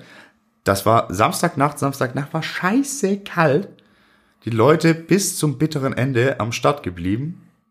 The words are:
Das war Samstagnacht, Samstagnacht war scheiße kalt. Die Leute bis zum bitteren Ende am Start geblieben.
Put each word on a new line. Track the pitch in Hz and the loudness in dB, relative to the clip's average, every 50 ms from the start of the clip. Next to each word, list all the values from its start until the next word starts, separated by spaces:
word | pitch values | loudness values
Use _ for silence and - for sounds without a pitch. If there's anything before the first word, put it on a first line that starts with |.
| - - - - - _ _ _ _ _ _ _ - | -16 -20 -20 -20 -20 _ _ _ _ _ _ _ 0
Das | 95 98 - - | 0 0 2 2
war | 110 113 117 - - - | 2 4 4 2 0 0
Samstagnacht, | 95 110 156 185 - 185 165 - 135 139 147 147 - | 0 0 0 0 0 -4 -2 0 0 0 0 0 -2
Samstagnacht | 139 139 135 - 135 123 127 135 143 - - | -4 -4 -2 -2 -4 -4 -4 -6 -6 -6 -6
war | 160 156 | -6 -6
scheiße | - - - - 185 214 269 277 - - - 196 190 202 196 | -6 -8 -4 -2 0 0 0 0 -2 -4 -2 -2 -2 -2 -2
kalt. | - - - 175 165 147 131 139 - - - _ _ _ _ _ _ _ _ _ _ _ _ _ - | -6 -6 -2 0 2 4 2 2 0 -4 -12 _ _ _ _ _ _ _ _ _ _ _ _ _ -8
Die | 110 | -2
Leute | 113 110 113 143 170 170 170 165 156 | 2 4 6 6 6 6 4 2 2
bis | 165 165 - 170 202 190 - - - | 2 0 0 2 2 2 0 -4 -2
zum | 156 151 131 | -2 -2 0
bitteren | 120 156 156 - 143 131 131 - | 0 -2 -2 -2 -2 -4 -4 -2
Ende | - 123 139 131 117 123 135 - - | -2 -2 0 2 2 2 2 0 -2
am | 107 120 117 | -4 -4 -4
Start | - - 143 - - - | 0 0 0 0 0 -4
geblieben. | - 87 87 85 92 104 120 143 165 175 - - _ _ _ _ _ | -10 -8 -6 -4 -2 -2 -2 -4 -6 -10 -12 -18 _ _ _ _ _